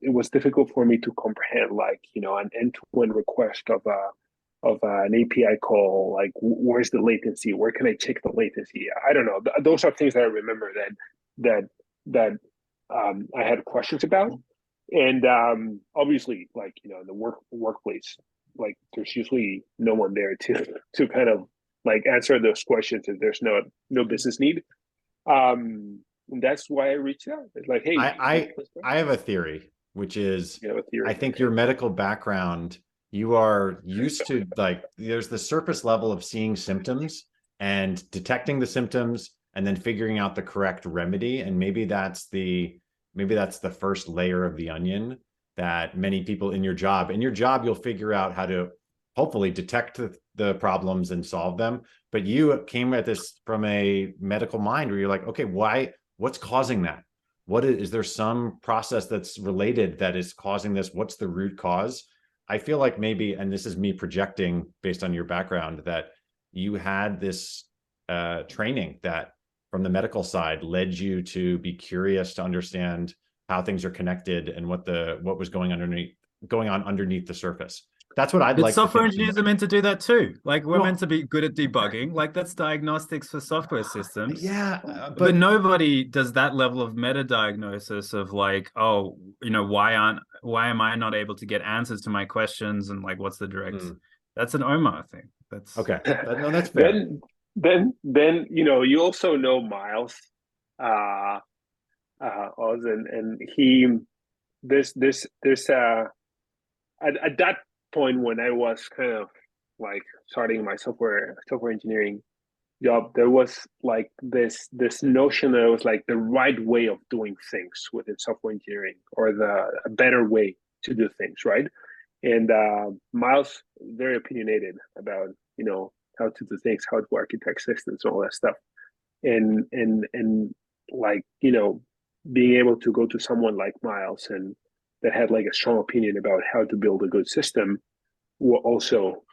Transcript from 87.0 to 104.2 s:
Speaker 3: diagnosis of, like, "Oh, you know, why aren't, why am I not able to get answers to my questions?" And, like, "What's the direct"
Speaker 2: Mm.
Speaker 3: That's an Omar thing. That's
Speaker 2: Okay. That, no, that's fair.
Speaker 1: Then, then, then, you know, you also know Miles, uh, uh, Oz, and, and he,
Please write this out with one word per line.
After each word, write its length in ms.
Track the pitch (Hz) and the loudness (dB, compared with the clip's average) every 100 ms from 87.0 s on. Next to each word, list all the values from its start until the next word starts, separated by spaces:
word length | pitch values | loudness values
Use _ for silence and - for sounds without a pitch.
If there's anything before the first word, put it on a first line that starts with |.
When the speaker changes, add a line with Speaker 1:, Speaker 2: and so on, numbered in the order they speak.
| 123 139 | -2 -2
Speaker 3:
diagnosis 880 | 127 117 107 104 104 101 - 104 98 | 0 2 0 -2 -6 -8 -8 -8 -6
of, 200 | 107 95 | -6 -4
like, 380 | 101 98 98 95 - | 0 0 0 -4 0
"Oh, 420 | 110 104 95 90 92 - | 2 2 0 -8 -20 -10
you 80 | 120 | -2
know, 140 | 110 101 | 0 2
why 300 | 101 107 110 | 4 4 4
aren't, 240 | 107 101 - - | 2 0 -8 -14
why 260 | 120 113 120 | -4 0 0
am 120 | 117 | 0
I 140 | 110 | 0
not 220 | 113 113 107 | 0 -2 -2
able 180 | 104 | -4
to 100 | 98 | -8
get 160 | 104 104 | -6 -4
answers 400 | 98 110 120 107 | -2 -4 -4 -6
to 80 | 107 | -4
my 140 | 101 | -4
questions?" 680 | 98 110 110 - 107 104 101 | -2 -2 -2 -4 -4 -4 -6
And, 120 | 98 | -8
like, 160 | 95 92 | -8 -6
"What's 200 | 98 - | -8 -8
the 100 | 98 | -10
direct" 300 | 95 95 98 | -8 -8 -8
Speaker 2:
Mm. 180 | 90 - _ _ _ - | -10 -14 _ _ _ -6
Speaker 3:
That's 180 | 120 | -4
an 80 | 147 | -2
Omar 440 | 127 151 147 80 - | 0 2 2 -2 -10
thing. 180 | - - _ _ | -20 -20 _ _
That's 260 | 104 - - | -18 -10 -6
Speaker 2:
Okay. 220 | 113 85 | -4 -2
That, 340 | - 139 - 123 | -2 -2 -4 -4
no, 140 | 147 | 0
that's 160 | 165 175 | 0 2
fair. 240 | 139 170 | 4 6
Speaker 1:
Then, 280 | 208 - 147 - _ _ - | 4 -2 -10 -16 _ _ 2
then, 380 | 165 180 226 - | 4 6 4 0
then, 420 | 143 131 156 170 - | 2 4 6 4 0
you 140 | 165 | 2
know, 200 | 156 131 | 4 6
you 200 | 131 147 | 6 6
also 320 | 175 180 185 | 4 2 2
know 260 | 147 131 127 | 2 4 2
Miles, 540 | 113 101 101 107 120 - _ _ _ _ _ - | 0 -6 -4 -4 -6 -10 _ _ _ _ _ -6
uh, 600 | 123 107 104 101 101 101 - _ _ _ _ _ _ _ | 0 2 0 -2 -2 -4 -8 _ _ _ _ _ _ _
uh, 280 | 127 104 101 - | -8 -6 -8 -4
Oz, 260 | 113 117 | -2 -2
and, 240 | 117 110 113 | -2 -4 -4
and 320 | 117 110 113 - - | -6 -6 -8 -6 4
he, 320 | 131 127 127 117 - _ | 6 8 8 4 -2 _